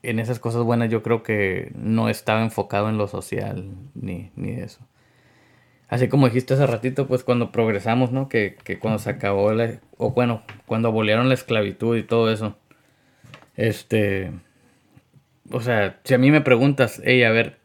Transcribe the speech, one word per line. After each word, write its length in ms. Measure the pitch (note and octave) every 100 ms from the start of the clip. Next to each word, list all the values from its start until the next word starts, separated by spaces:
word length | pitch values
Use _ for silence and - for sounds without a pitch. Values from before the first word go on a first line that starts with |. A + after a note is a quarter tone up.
en 160 | B2 A2+
esas 200 | A2+ A#2+
cosas 240 | A#2 A#2
buenas 260 | A#2 A#2 A#2
yo 120 | A2
creo 220 | A2+ A2+
que 480 | - G#2+ G2 F#2+ - -
no 340 | F#2 A2+ A2+
estaba 340 | G#2+ - A2
enfocado 460 | A2+ - - G2+ G#2+
en 80 | G#2+
lo 100 | G2+
social 640 | G2+ - G2+ G2+ G2 G2 F#2+ C3 -
ni, 360 | G2 F2+ F#2 -
ni 160 | F#2+
eso. 280 | A#2 - - - _ _ _ _ _ _ _ _ _ _
Así 200 | B2+ B2+
como 200 | C3+ C3
dijiste 260 | A#2 B2+
hace 140 | C3+ C#3
ratito, 400 | A2+ B2+ C3+ C3+
pues, 160 | B2+
cuando 280 | - A#2+ A#2
progresamos, 600 | - A2+ G2+ A2+ A#2+ B2+
¿no? 180 | B2+ C3+
Que, 260 | A#2 G2+ -
que 160 | - -
cuando 200 | A2 G#2+
se 100 | G#2+
acabó 420 | G2+ G2+ G2+ G#2
la... 260 | A2 A#2 A2 _ -
o 140 | A#2
bueno, 320 | B2 B2 A2+ - - _
cuando 220 | A2+ A#2
aboliaron 400 | A2 G#2+ A2 B2+
la 60 |
esclavitud 640 | B2+ - A2+ G2+ F#2+ A2+ A#2
y 60 |
todo 280 | G2 A#2 A2+
eso. 240 | A2 G#2+ G#2+ _ _ _ _ _ _ - - - -
Este, 760 | A2 G#2+ - A2 G2+ G2 F#2 F2+ _ _ _ _ _ _ _ _ _ _ -
o 100 | B2
sea, 380 | A#2+ A2+ G2+ -
si 100 | -
a 40 | B2+
mí 140 | C3
me 100 | D3+
preguntas, 600 | C3+ A#2+ C3+ C#3 A#2+ -
"Ey, 200 | A2 B2+
a 80 | A#2
ver 280 | A2+ A2+ -